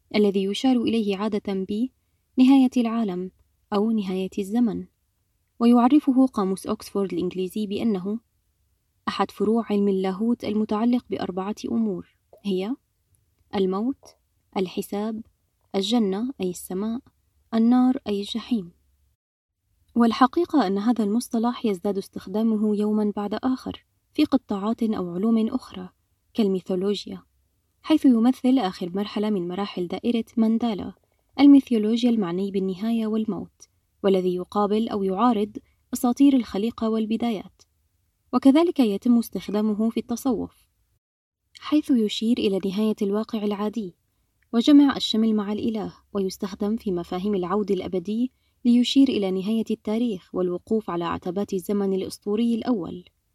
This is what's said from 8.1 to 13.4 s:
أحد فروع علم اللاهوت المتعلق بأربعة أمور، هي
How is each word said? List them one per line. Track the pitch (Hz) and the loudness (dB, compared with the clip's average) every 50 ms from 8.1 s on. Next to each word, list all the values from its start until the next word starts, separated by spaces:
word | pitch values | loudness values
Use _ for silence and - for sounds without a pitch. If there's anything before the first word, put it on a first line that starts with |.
| 214 233 - _ _ _ _ _ _ _ _ _ _ _ _ _ _ _ _ - | -8 -8 -10 _ _ _ _ _ _ _ _ _ _ _ _ _ _ _ _ -8
أحد | - - 196 - | -4 -4 -4 -4
فروع | - - 202 208 226 233 214 - | -2 -2 0 2 2 0 0 0
علم | 208 202 202 202 | 0 2 2 2
اللاهوت | 196 190 185 190 190 185 226 233 240 - - | 2 2 0 -2 -2 -2 0 -2 -2 -2 -2
المتعلق | 202 214 214 214 - 220 208 233 240 247 240 - - | -2 -2 -2 0 0 0 0 2 2 2 0 -2 -4
بأربعة | 190 - 190 185 180 190 185 202 214 - - - | -6 -6 -6 -6 -6 -6 -6 -6 -8 -8 -6 -4
أمور، | 233 233 220 208 180 175 - _ _ _ _ _ - - | -2 0 0 -2 -2 -6 -8 _ _ _ _ _ -20 -10
هي | - 202 185 185 190 220 285 - _ _ _ _ _ _ _ _ _ _ _ _ | -4 -4 -2 -2 -2 -4 -6 -8 _ _ _ _ _ _ _ _ _ _ _ _